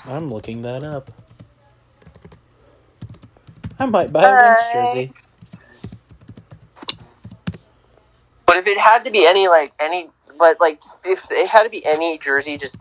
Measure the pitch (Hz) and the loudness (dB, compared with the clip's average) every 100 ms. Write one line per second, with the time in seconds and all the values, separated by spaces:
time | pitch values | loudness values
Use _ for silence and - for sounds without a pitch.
0 | 131 143 160 110 113 117 120 127 151 143 | -12 -12 -10 -12 -12 -12 -12 -12 -12 -14
1 | - - _ - - _ _ _ _ _ | -14 -20 _ -20 -20 _ _ _ _ _
2 | - - - _ _ _ _ _ _ _ | -20 -20 -20 _ _ _ _ _ _ _
3 | - - - _ - - - - 262 202 | -20 -20 -20 _ -20 -20 -16 -8 -2 -2
4 | 143 151 196 247 240 226 233 240 247 131 | 0 2 4 6 6 4 0 -2 -2 -4
5 | 131 - _ _ - - _ _ - - | -10 -14 _ _ -20 -20 _ _ -20 -20
6 | _ - - - _ - _ _ - - | _ -20 -20 -20 _ -20 _ _ -12 -12
7 | - _ - - - - _ _ _ _ | -16 _ -20 -14 -12 -12 _ _ _ _
8 | _ _ _ _ - 175 196 202 214 233 | _ _ _ _ 0 2 0 2 4 4
9 | 240 208 165 196 190 165 139 - 156 180 | 2 2 4 4 4 2 0 -6 -6 -6
10 | 160 _ _ 143 165 156 170 151 - - | -10 _ _ 0 2 2 0 -2 -14 -12
11 | 180 190 - - 185 220 - 214 - 151 | -6 -6 -4 -4 2 2 2 -2 -4 -2
12 | 165 156 143 139 143 143 135 - | -4 -6 -4 -4 -4 -10 -14 -14